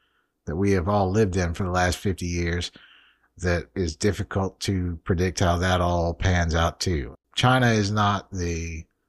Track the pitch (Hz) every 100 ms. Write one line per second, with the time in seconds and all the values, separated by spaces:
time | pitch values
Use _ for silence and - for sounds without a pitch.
0 | _ _ _ _ - 82 101 98 85 104
1 | 95 104 104 92 87 85 92 90 90 -
2 | 101 87 87 87 85 87 87 - - -
3 | _ _ _ - 90 85 - 98 85 78
4 | 104 92 95 101 95 - - 95 90 82
5 | - 87 92 82 90 85 90 90 87 87
6 | 85 85 98 87 85 85 82 - 95 82
7 | 62 - _ - 127 127 120 110 101 107
8 | 101 101 - 95 87 82 82 80 - _